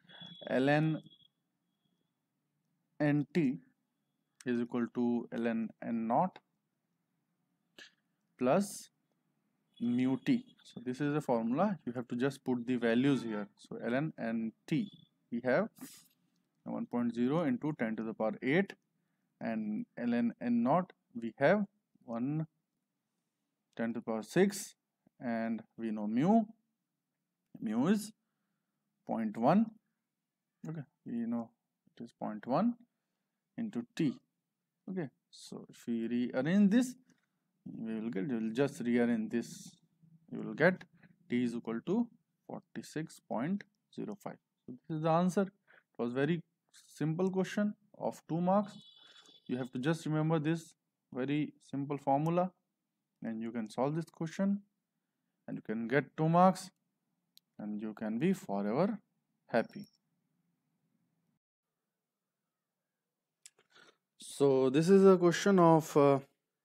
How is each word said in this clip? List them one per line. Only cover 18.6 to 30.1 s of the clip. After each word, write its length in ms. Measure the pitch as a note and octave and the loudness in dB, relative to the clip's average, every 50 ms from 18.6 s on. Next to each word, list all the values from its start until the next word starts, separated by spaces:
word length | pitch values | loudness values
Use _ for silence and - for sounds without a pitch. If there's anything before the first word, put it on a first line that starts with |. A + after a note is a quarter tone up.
| G3 - - - _ _ _ _ _ _ _ _ _ _ _ _ | 2 0 -4 -16 _ _ _ _ _ _ _ _ _ _ _ _
and 460 | A#2 A#2 A2+ A2+ G#2+ G#2 G#2+ G#2 - - _ | -8 -6 -6 -4 -4 -4 -6 -6 -8 -10 _
ln 360 | - A#2+ A#2+ A#2 A#2+ A#2+ A#2 - - | -6 -4 -2 0 0 0 -2 -2 -4
N 220 | - A#2+ A#2+ A#2 | -4 0 0 2
naught 300 | A#2 B2 D3+ F3+ F3+ - - _ _ _ _ | 2 2 2 0 0 -2 -10 _ _ _ _
we 200 | A#2 A2+ A2+ - - | -10 -10 -10 -4 0
have 260 | C#3 D3+ G3 G#3+ G3+ - _ _ _ _ _ _ _ | 2 4 4 2 0 -4 _ _ _ _ _ _ _
one 420 | B2+ A#2 A#2 B2 C#3 D3+ D#3 D#3+ - _ _ _ _ _ _ _ _ _ _ _ _ _ _ _ _ _ _ _ _ _ _ _ _ _ | -12 -8 -6 -4 -4 -4 -4 -6 -8 _ _ _ _ _ _ _ _ _ _ _ _ _ _ _ _ _ _ _ _ _ _ _ _ _
ten 160 | - A#2 A2+ | -8 -6 -6
to 80 | A2+ A#2+ | -6 -8
the 40 | A2+ | -6
power 180 | A#2+ A2 A2 | -6 -6 -6
six, 520 | G#2 - - E3+ F#3+ G3+ - - - - - _ _ _ _ _ _ _ _ _ | -6 -2 2 2 2 2 0 -4 -12 -14 -16 _ _ _ _ _ _ _ _ _
and 420 | C3+ A#2+ A#2 A2+ A2+ A2+ A2+ A2 - _ _ | -8 -6 -4 -4 -4 -4 -6 -6 -8 _ _
we 140 | - A2+ A2+ | -8 -6 -6
know 160 | G#2+ A2 G#2 | -4 -4 -4
mu, 380 | G#2+ A2 A#2+ D3 F#3 A3 A3+ G#3+ - - _ _ _ _ _ _ _ _ _ _ _ _ _ _ _ _ _ _ _ _ - | -2 0 2 4 6 4 4 4 0 -8 _ _ _ _ _ _ _ _ _ _ _ _ _ _ _ _ _ _ _ _ -10
mu 280 | - A2 G#2+ A#2 C3 F3 | -8 -4 -2 0 2 2
is 220 | A3 G3+ G#3+ - - _ _ _ _ _ _ _ _ _ _ _ _ _ _ _ _ _ _ | 2 2 0 -8 -14 _ _ _ _ _ _ _ _ _ _ _ _ _ _ _ _ _ _
point 300 | - A#2 A2+ A2+ G#2+ G#2 | -6 -4 -4 -4 -4 -4
one. 300 | A#2 A#2 D3 F3 G#3 A3+ A3 - - _ _ _ _ _ _ | 0 2 4 4 4 2 0 -4 -14 _ _ _ _ _ _